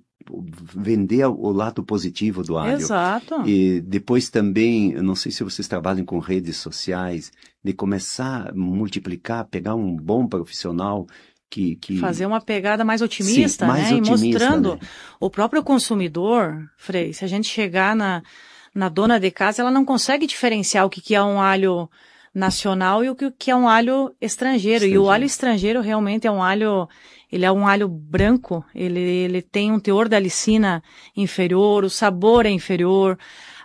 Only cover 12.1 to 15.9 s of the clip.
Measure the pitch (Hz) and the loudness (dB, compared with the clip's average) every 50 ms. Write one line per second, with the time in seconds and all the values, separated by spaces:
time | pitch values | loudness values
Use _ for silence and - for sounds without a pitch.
12.1 | 170 165 185 202 220 226 - - 214 196 190 208 214 208 226 220 220 214 233 226 | -2 -4 -4 -2 -4 -4 -4 -4 -4 -2 -2 -2 -2 0 0 0 0 0 -2 -2
13.1 | - - 196 196 226 262 - 285 - - - - - - - - - 240 220 214 | -2 -4 -2 2 2 4 4 2 0 0 2 2 2 2 2 2 2 4 4 4
14.1 | 233 214 220 233 233 208 233 269 302 311 233 190 160 - - - - - - - | 4 4 4 4 4 4 4 4 4 4 2 2 0 -4 -8 -16 -18 -20 -20 -20
15.1 | - _ 185 190 - - 208 226 - 311 - - 277 247 - - | -10 _ -6 -4 0 0 0 0 0 0 2 2 2 2 2 0